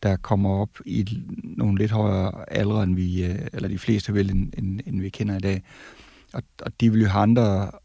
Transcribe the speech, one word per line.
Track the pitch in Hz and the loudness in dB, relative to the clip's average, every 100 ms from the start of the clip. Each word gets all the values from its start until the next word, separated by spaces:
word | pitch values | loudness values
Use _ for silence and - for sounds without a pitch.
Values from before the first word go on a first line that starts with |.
der | 104 95 | 0 0
kommer | - 101 98 98 | 0 2 2 2
op | 104 - - | -2 -6 -6
i | 113 101 117 - - | -4 -2 -4 -8 -10
nogle | - - 117 95 | -10 -2 0 2
lidt | 107 | 2
højere | 107 104 95 95 92 - | 2 2 2 -2 -4 -6
aldre, | - 101 107 | -2 0 2
end | 98 92 | 2 2
vi, | 90 92 90 | 0 0 -2
øh, | 90 - | -2 -6
eller | - 95 | -6 -6
de | 92 | -6
fleste | - 107 - | 0 0 2
vil, | 101 98 | 0 2
end, | 95 95 - | 2 0 -4
end, | 95 98 - | -6 -6 -6
end | 95 | -6
vi | 95 | -6
kender | - 104 98 | -4 -4 -2
i | |
dag. | 95 95 - - - - - - _ | -2 -2 -6 -20 -20 -20 -20 -20 _
Og, | - - _ | -12 -12 _
og | - - | -12 2
de | 117 | 4
vil | 110 | 4
jo | 107 | 4
have | 98 | 4
andre | 104 117 113 95 98 - | 4 6 4 2 -2 -8